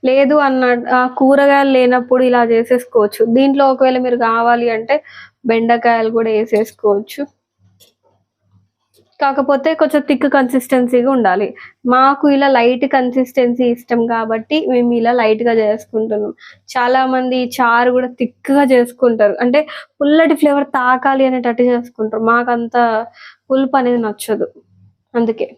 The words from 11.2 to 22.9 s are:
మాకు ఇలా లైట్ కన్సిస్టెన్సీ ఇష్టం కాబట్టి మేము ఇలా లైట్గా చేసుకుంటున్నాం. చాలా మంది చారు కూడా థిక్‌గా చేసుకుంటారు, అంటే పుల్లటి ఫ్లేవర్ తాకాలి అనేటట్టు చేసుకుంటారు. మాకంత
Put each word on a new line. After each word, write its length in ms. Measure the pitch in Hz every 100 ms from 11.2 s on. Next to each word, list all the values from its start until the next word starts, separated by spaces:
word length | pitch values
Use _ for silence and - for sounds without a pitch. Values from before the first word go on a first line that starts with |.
| 208 185 202 - - _ 240
మాకు 300 | 254 269 277 294 277
ఇలా 120 | 277 262
లైట్ 280 | 233 254 269
కన్సిస్టెన్సీ 680 | 269 247 254 247 254 240 240 247
ఇష్టం 260 | 240 - 240 233
కాబట్టి 420 | 226 220 226 220 302 311
మేము 180 | 247 240 240
ఇలా 120 | 233 247
లైట్గా 340 | 220 220 240 226
చేసుకుంటున్నాం. 720 | 214 220 - 220 220 214 208 - - - _
చాలా 280 | 254 247 262 262
మంది 240 | 254 254 254 247 247
చారు 320 | 240 233 247 247
కూడా 120 | 247 247
థిక్‌గా 440 | 247 _ - 277 277
చేసుకుంటారు, 600 | 254 240 240 247 220 208 -
అంటే 160 | 247 277 302 - - _
పుల్లటి 360 | 285 302 320 294
ఫ్లేవర్ 260 | 294 285 277 269
తాకాలి 460 | 247 254 269 269 262
అనేటట్టు 360 | 254 240 233 247
చేసుకుంటారు. 520 | 240 240 - 220 220 226
మాకంత 440 | 233 240 240 233 247 233